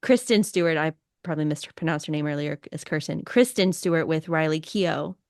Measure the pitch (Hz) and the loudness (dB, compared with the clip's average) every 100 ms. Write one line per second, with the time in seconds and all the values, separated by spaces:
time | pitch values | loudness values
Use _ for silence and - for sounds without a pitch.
0 | - 254 - 220 214 - 170 160 156 160 | 4 4 6 2 2 2 2 2 0 -2
1 | _ _ - 156 151 147 - - 160 156 | _ _ -6 -2 0 -2 -8 -6 -2 -2
2 | - 151 147 147 147 147 - 156 - 156 | -2 -4 -2 -2 -4 -6 -10 -14 -6 -6
3 | - 156 - - 254 - 185 175 185 165 | -4 -8 0 4 4 4 0 2 0 0
4 | 160 160 160 165 160 160 156 208 175 147 | 2 -2 0 0 0 0 -4 -2 -2 -2
5 | 156 185 | -6 -10